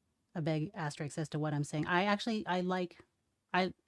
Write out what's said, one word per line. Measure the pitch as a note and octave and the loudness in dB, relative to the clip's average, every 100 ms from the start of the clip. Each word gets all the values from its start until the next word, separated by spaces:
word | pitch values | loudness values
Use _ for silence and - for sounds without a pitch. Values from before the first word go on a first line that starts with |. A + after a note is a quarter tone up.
| _ _ _ | _ _ _
a | F3+ | -4
big | D#3+ D#3 D3+ | 0 0 -2
asterisk | G3+ D3+ - D3 - | -4 -6 -4 -6 -4
as | D3+ | -4
to | D3+ | -2
what | D3+ | 0
I'm | D3 | 0
saying. | D3 D3+ E3 | 0 0 2
I | F3 | 2
actually, | G3+ G3+ - G#3+ F3 | 4 2 0 -2 0
I | F#3 | 0
like, | F3+ F#3 F3+ - - _ _ _ - | 2 0 -2 -8 -20 _ _ _ -2
I, | F3+ F#3 - | 2 2 -2